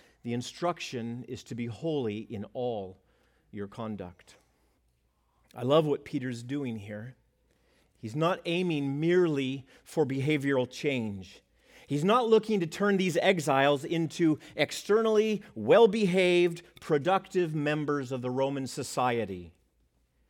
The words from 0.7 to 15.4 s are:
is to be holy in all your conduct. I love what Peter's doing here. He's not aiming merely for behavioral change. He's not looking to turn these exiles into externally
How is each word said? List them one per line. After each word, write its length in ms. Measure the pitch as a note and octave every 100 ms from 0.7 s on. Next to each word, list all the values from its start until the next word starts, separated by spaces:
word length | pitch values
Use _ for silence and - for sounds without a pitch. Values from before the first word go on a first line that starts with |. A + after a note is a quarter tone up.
| E3+ - B2+ A#2 A#2+
is 180 | - A#2
to 100 | -
be 120 | A#2 A#2
holy 520 | A2 E3 D3+ A#2 G#2
in 260 | A2+ A2+ G#2
all 480 | C3 B2 A2+ F#2+ F#2+ _ _ _ _ _
your 160 | G#2 G2+
conduct. 680 | A2+ A2+ G#2 F2+ E2+ - - _ _ _ _ _ _ _ _ _ _ _
I 80 | A#2+
love 240 | A#2+ D3+ D3+
what 180 | C#3+
Peter's 380 | - D3+ B2+ A#2+
doing 340 | A#2+ C#3+ C3+ A2+
here. 400 | G2+ G#2 A#2 B2+ _ _ _ _ _ _ _ _
He's 180 | A2+
not 260 | B2+ E3 F#3
aiming 560 | - E3+ F3+ D#3 C#3 C#3
merely 680 | E3 F3+ F3 C#3+ C3 C3+ - -
for 220 | - -
behavioral 680 | D3 C3+ C3+ D3+ C#3 C3+ B2
change. 720 | - D3+ C3 A2 G2+ F#2 - _ _ _ - -
He's 180 | C#3+
not 240 | E3+ A#3+ A#3
looking 320 | A3 G#3+ G#3+
to 60 | E3
turn 320 | - G3+ G3
these 180 | F#3 E3
exiles 680 | E3+ F#3+ D3 C3+ C#3 D3
into 560 | D3 E3 E3 - E3 D#3 -
externally 880 | - D3 - - G#3 A3+ G#3+ A3 G#3